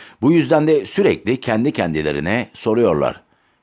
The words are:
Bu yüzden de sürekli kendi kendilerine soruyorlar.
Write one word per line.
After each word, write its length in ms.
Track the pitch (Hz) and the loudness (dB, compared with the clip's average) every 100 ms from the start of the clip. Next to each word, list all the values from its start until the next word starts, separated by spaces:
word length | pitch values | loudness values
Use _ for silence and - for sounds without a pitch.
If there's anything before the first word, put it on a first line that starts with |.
| - - | -20 -2
Bu 100 | 127 | 2
yüzden 340 | 170 135 156 151 | 2 4 2 2
de 200 | 151 95 | 0 0
sürekli 540 | - 165 - 104 127 | 0 2 0 -2 -4
kendi 320 | - 110 131 | -2 -2 -2
kendilerine 760 | - 87 78 76 71 82 117 110 | -2 -2 -2 -2 -4 -4 -4 -6
soruyorlar. 680 | - 117 110 107 76 62 - _ _ _ _ | -6 -2 2 2 2 -2 -4 _ _ _ _